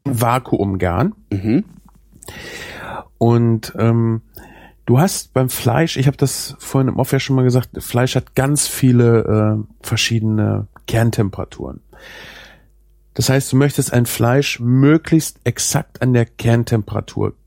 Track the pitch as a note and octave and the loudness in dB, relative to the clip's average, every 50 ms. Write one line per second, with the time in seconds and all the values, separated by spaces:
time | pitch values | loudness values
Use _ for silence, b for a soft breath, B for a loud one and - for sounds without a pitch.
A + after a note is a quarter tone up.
0 | - C#3+ C3 A2 A#2+ A#2 A#2+ B2+ - - - - G2+ G2+ F#2+ F#2 F#2 F2+ E2+ F#2+ | 0 -4 -2 0 0 2 0 0 0 -2 -2 -2 -2 -2 -2 -2 -2 0 0 0
1 | C3 G3+ G#3+ - _ _ G#2+ F#2+ F#2+ G#2+ A#2 E3+ G#3+ - - - _ - _ - | 0 -2 -2 -8 _ _ -8 -4 -2 0 0 0 -2 -4 -12 -20 _ -20 _ -20
2 | _ _ _ - - B B B B B B B B B B B B B B B | _ _ _ -20 -20 B B B B B B B B B B B B B B B
3 | B B _ _ A#2+ A#2 A#2 A#2 A#2 A#2 A2+ A2 - - - - A2 A#2 A#2 A#2 | B B _ _ 2 2 4 4 2 2 0 0 -2 -8 -6 -2 0 2 2 2
4 | A2+ A2+ A2+ A2+ - _ B B B B B B B B B B _ - A#2+ C3 | 2 0 -2 -4 -6 _ B B B B B B B B B B _ 2 2 4
5 | E3+ G3+ - - - - _ C3 C3 B2 - - - B2+ A2+ C#3+ E3 E3 - C3 | 4 2 0 -6 -10 -4 _ -2 -2 -2 -2 -2 -2 0 0 2 0 0 -2 0
6 | B2+ C#3+ C3+ - C#3+ C3 - - - - C#3 - - - - C#3 C3+ B2+ - - | 0 0 0 0 -2 -2 -2 -6 -10 -12 -14 -16 -14 -4 -2 0 0 0 0 -2
7 | C3 - - C3+ - - C3+ C3 B2+ B2+ A#2+ B2+ A#2+ - - - - - - B2 | -2 -2 -2 -2 -2 0 0 2 2 2 2 0 -2 -2 -10 -14 -12 -4 -2 0
8 | B2+ B2+ - C3 - - _ - C3 C#3 D3 D3 - - - - - B2+ A#2+ A#2+ | 0 0 0 -4 -4 -2 _ -2 0 0 0 -2 -2 -4 -4 0 2 4 4 6
9 | A#2+ A#2 A#2 A2+ - - G#2+ G#2+ G#2+ G#2+ G#2+ G#2+ G#2+ - _ _ - - A2+ G#2+ | 4 4 4 2 2 2 0 2 2 0 0 -2 -4 -8 _ _ -6 -6 -4 -2
10 | - - A#2 A2+ G#2+ A2 A2 G#2+ G#2 G#2 G#2 G2+ G#2 - _ - _ - - A2+ | -2 -2 -2 -2 0 0 0 0 0 0 0 -2 -4 -8 _ -20 _ -4 0 0
11 | A#2 A#2 - - G#2+ F#2+ - - - - - - C2+ C2+ - - - _ B B | 0 2 2 0 -2 -2 -2 -6 -10 -12 -10 -12 -12 -12 -12 -14 -18 _ B B
12 | B B B B B B B B B B B B B B _ _ _ _ _ _ | B B B B B B B B B B B B B B _ _ _ _ _ _
13 | _ _ _ - A#2 - C3 C#3 C3+ - - C3 C#3+ C#3 - - C3 - - A#2+ | _ _ _ -2 0 2 2 0 0 2 2 2 2 4 2 -2 -4 0 0 0
14 | A#2+ A#2+ - - A#2+ A#2 B2 C#3 C#3+ - - - A#2+ A#2+ B2 C3 C#3 C#3+ D#3 D#3+ | 0 0 -2 0 0 2 2 2 0 0 -4 -4 -2 0 2 4 6 4 4 2
15 | - - E3 D#3+ - - - _ _ B2 A#2+ - - - - E3 D#3 - _ - | 2 2 0 0 0 -2 -10 _ _ -6 -4 -2 -4 -2 -2 -2 -4 -4 _ -4
16 | A#2+ B2+ B2 A#2+ A#2 - _ - - A#2+ A#2 A#2+ A#2 - A#2+ A2 G2+ - G#2+ G#2 | -2 2 2 2 0 0 _ -4 0 2 2 2 2 0 0 -2 -2 -2 -6 -8
17 | G2+ - - - G2+ G2+ - _ _ | -8 -6 -6 -4 -4 -4 -6 _ _